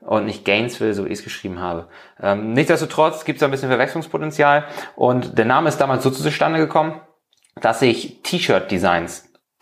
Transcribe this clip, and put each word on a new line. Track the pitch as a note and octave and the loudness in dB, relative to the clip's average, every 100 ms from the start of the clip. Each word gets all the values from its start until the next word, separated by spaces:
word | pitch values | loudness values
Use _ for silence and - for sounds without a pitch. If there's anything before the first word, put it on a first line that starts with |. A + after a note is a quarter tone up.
und | - G#2+ G#2 | -2 -2 -2
nicht | G2 | -4
Gainesville, | - G#2 A#2+ - A2 | 0 0 0 -2 -2
so | G2+ F#2+ | -2 -4
wie | |
ich's | G2 | -8
geschrieben | A2 - G2 F2+ | -10 -12 -10 -8
habe. | F2+ E2+ E2+ - - - | -6 -8 -10 -20 -20 -4
Ähm, | G2+ G2+ A2 | -2 0 0
nichtsdestotrotz | B2 D#3+ D#3+ D3+ - D#3 D#3 | 2 2 2 0 2 2 0
gibt's | - C3+ | -6 0
da | C#3+ | 0
ein | |
bisschen | C3+ C3 | 0 0
Verwechslungspotenzial | A#2+ C#3+ E3 D#3 D3+ D#3 D3+ C#3+ D3 D3 - - - | 2 2 -2 -6 -6 -4 2 4 4 0 -12 -12 0
und | B2 B2 - A#2 | 2 2 0 0
der | A2+ | 4
Name | C3+ D#3+ | 4 2
ist | D3 | 0
damals | C#3 B2+ | 0 2
so | C3+ | 0
zustande | C3+ D3+ D3 D#3 D#3+ | 0 -2 0 0 2
gekommen, | D#3 D#3+ D#3+ D#3+ - _ _ _ _ - | 0 0 0 -4 -16 _ _ _ _ -2
dass | A2+ A2+ | 0 4
ich | B2+ A2 - - | 2 2 -4 -12
T-Shirt-Designs | - F3+ - G2 - F#2+ F2+ E2+ F2 - - _ _ - | -6 -2 2 2 2 0 2 0 -2 -12 -20 _ _ -6